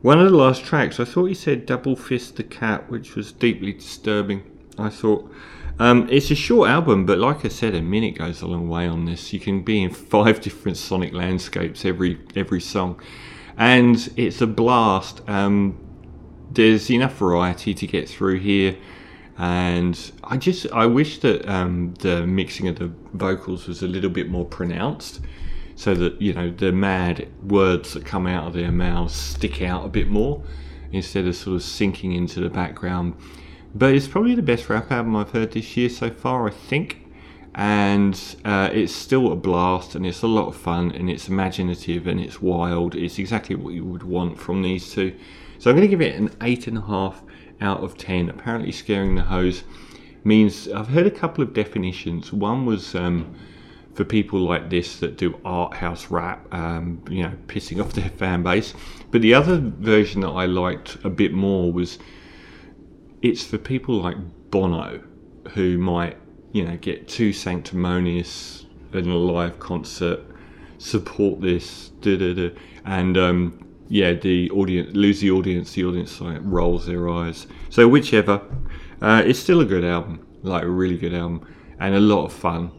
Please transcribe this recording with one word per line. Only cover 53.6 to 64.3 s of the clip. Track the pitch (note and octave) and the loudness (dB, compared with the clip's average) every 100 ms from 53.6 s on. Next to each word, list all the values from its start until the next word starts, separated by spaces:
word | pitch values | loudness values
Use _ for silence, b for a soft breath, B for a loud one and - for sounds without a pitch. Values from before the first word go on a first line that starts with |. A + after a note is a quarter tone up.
| B B B | B B B
for | - | -6
people | G2+ A2 G2+ G2+ | 0 0 0 0
like | F2 E2 E2 | 0 -2 0
this | F2+ F2 - | -2 -2 -6
that | E2 - | -8 -2
do | F2+ - | -4 -2
art | F#2+ F2+ F2 | -6 -4 -4
house | - F2 D#2+ - | -4 -6 -6 -6
rap, | F2 E2+ - - | -4 -4 -10 -10
um, | F2+ E2 E2+ E2+ E2+ - | -8 -6 -6 -6 -8 -8
you | F#2 | -4
know, | E2+ F#2+ - | -4 -8 -10
pissing | - - F#2+ | -10 -6 -6
off | G#2 | -4
their | - F#2 | -4 -4
fan | - F#2 F2 | -4 -2 0
base. | F2 F#2+ - - B B B | 2 0 0 -14 B B B
But | A#2 | 4
the | A2 | 8
other | B2+ D#3 F3 | 8 6 2
version | B2 - G#2+ G#2+ G2+ G2 | 0 -4 4 4 4 -2
that | F#2 | -2
I | F2 F2+ | -2 0
liked | F#2 F2+ - - - | 0 0 -4 -10 -8
a | G2+ | -6
bit | E2+ - | 0 0
more | F2+ G2 F#2+ F2 | 2 0 2 0
was | F2 F2 - B B B B B B B B - - - - | 0 -4 -8 B B B B B B B B -20 -20 -20 0
it's | A#2+ - | 0 0
for | - G#2+ | -6 -8
people | - C3 C3 A2 | -6 -6 -2 -2
like | F2 F#2 E2+ | -4 -6 -14